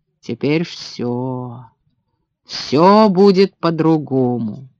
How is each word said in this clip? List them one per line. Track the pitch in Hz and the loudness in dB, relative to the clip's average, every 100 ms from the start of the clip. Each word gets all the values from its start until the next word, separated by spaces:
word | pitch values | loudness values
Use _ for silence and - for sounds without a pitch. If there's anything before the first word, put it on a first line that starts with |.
| _ _ | _ _
Теперь | - 117 139 156 | -14 -6 -2 -2
все, | 170 - - - 120 123 131 127 123 120 120 _ _ _ _ _ _ _ | -4 -10 -18 -10 -6 -6 -6 -8 -12 -16 -20 _ _ _ _ _ _ _
все | _ - - 139 185 214 220 | _ -14 -2 2 6 6 4
будет | 180 202 185 190 - | 4 4 4 0 0
по-другому. | 170 160 160 156 135 135 123 120 110 104 131 | -4 0 0 0 -2 -2 -2 -2 -6 -10 -18